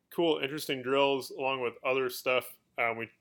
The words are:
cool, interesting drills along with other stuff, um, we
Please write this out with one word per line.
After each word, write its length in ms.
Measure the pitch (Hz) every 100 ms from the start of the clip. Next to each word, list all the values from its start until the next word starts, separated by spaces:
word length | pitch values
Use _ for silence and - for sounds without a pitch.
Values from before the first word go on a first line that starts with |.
| _
cool, 280 | - 170 151
interesting 420 | 139 147 - 135
drills 480 | 123 139 139 139 120
along 280 | - 135 131
with 120 | 117 -
other 240 | 135 135 127
stuff, 460 | - 131 127 - - _ -
um, 200 | 117 113
we 120 | 113 _